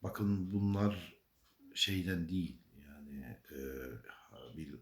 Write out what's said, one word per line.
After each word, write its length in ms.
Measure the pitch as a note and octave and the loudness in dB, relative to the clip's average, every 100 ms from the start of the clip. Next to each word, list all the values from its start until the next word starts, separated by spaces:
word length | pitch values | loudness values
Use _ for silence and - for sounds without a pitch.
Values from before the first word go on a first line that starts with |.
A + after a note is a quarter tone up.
bakın 500 | G2 - G2+ G2+ F#2 | -6 0 2 4 2
bunlar 640 | G2+ G2+ G2 G#2 F#2+ E2+ - _ _ _ _ - | 4 4 6 4 4 -6 -16 _ _ _ _ -12
şeyden 540 | - - F#2+ F2+ F2+ E2 | 0 2 2 2 2 2
değil, 340 | F#2 E2 - - - | 2 0 -4 -18 -20
yani, 560 | C#2+ D2 C#2+ C#2 - A#2 - | -18 -16 -12 -10 -10 -12 -12
e, 100 | C#2+ C2+ C2 B1+ A#1 - - - A1 B1 D2+ | -10 -8 -8 -8 -10 -14 -18 -20 -18 -16 -12
bir 180 | D2 - | -10 -12